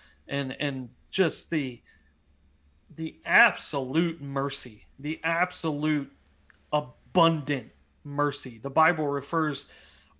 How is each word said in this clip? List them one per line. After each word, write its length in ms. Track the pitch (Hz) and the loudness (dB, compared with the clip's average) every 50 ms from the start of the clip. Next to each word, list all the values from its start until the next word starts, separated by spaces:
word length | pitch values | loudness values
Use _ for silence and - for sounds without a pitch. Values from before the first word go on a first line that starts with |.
| - - _ _ _ - | -20 -20 _ _ _ -6
And, 280 | 139 143 139 131 - - | -4 -4 -4 -4 -4 -4
and 280 | - 143 135 131 127 120 - _ _ _ | -4 -4 -4 -4 -8 -10 -14 _ _ _
just 400 | - - 190 160 - - - - | 0 2 2 2 0 -2 -6 -2
the, 320 | 175 156 139 131 120 120 _ _ _ _ _ _ _ _ _ _ _ _ _ _ _ _ _ _ _ _ _ - 143 | -2 -2 -2 -2 -6 -10 _ _ _ _ _ _ _ _ _ _ _ _ _ _ _ _ _ _ _ _ _ -18 -10
the 220 | 139 160 160 - - - | -8 -8 -8 -10 -10 -2
absolute 960 | - 170 196 233 220 175 - - - - 143 131 127 135 160 180 170 165 - | 2 6 6 6 6 4 0 -6 -6 -4 -4 -4 0 0 2 2 0 -2 -4
mercy, 680 | 139 139 139 139 139 143 139 - - 123 107 - - _ _ - | -8 -6 -4 -2 -2 -2 -4 -6 -8 -12 -16 -18 -20 _ _ -10
the 220 | 135 147 156 156 - | -8 -8 -6 -4 -4
absolute 880 | 165 170 170 180 175 - - - 165 147 147 151 156 156 147 139 135 - _ _ _ _ _ _ _ _ _ _ _ - | -2 0 0 0 -2 -2 -2 -2 -2 0 0 2 2 2 0 0 -4 -10 _ _ _ _ _ _ _ _ _ _ _ -2
abundant 1000 | 151 135 - - _ _ _ - 185 165 165 165 156 139 127 147 131 110 - - _ _ _ _ _ - | -2 -2 -4 -10 _ _ _ 4 6 6 6 4 2 0 -2 -4 -4 -6 -10 -18 _ _ _ _ _ -14
mercy. 540 | 143 143 143 147 143 139 - - 131 117 110 | -6 -2 0 0 0 -2 -4 -8 -12 -12 -10
The 120 | 117 139 | -10 0
Bible 360 | 127 - 156 160 175 156 156 | 4 6 6 6 4 2 0
refers 600 | 143 143 139 131 - - 165 160 151 143 - - - - - - - - _ _ _ _ | -2 -2 -4 -4 -2 -2 0 0 0 -2 -4 -8 -14 -20 -20 -20 -20 -20 _ _ _ _